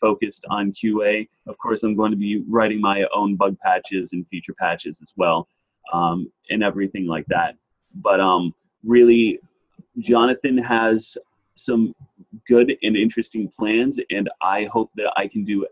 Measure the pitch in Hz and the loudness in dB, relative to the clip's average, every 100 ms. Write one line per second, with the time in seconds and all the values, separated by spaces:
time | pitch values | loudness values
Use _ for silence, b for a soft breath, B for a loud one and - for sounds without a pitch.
0 | 110 104 107 - - 104 101 98 113 107 | 0 0 -4 -6 -6 -4 -4 -2 -2 0
1 | 104 107 110 _ - 104 117 110 110 104 | 0 0 -4 _ -18 -10 -4 -2 0 0
2 | 107 104 101 104 - 113 107 107 101 101 | 0 0 -2 -4 0 2 2 2 0 0
3 | 95 101 104 98 98 95 95 92 - 95 | 0 0 0 0 -2 0 -2 -2 -2 -6
4 | 87 87 87 95 - 90 95 85 76 - | -6 -8 -8 -12 -12 -6 -4 -4 -8 -14
5 | 76 - 90 82 82 _ _ _ - 87 | -12 -2 0 0 -4 _ _ _ -8 -2
6 | 85 85 87 _ - 107 104 95 98 101 | -2 -2 -6 _ -8 -2 -2 -2 -4 -4
7 | 90 80 73 87 82 - _ _ _ 95 | -6 -6 -4 -2 -2 -6 _ _ _ -6
8 | 104 95 95 90 87 - _ _ 110 120 | 0 2 2 2 -2 -8 _ _ 2 6
9 | 120 117 110 - _ _ _ _ - - | 8 8 4 -2 _ _ _ _ -18 -6
10 | 113 117 120 127 139 127 120 117 113 110 | 0 2 2 0 0 0 0 0 2 0
11 | - - - _ _ - - 117 113 - | -2 -14 -16 _ _ -12 -2 0 0 -4
12 | - _ - 110 - 120 127 139 110 107 | -20 _ -20 -10 2 4 4 2 0 2
13 | 113 117 113 110 98 - 104 113 131 - | 0 0 -6 -6 -8 -4 -2 0 0 -2
14 | - 98 101 - 92 98 104 113 110 107 | -4 -4 -6 -4 -2 0 -2 -2 -4 -4
15 | 104 - 101 110 101 101 98 | -4 -2 -4 -4 -4 -4 -2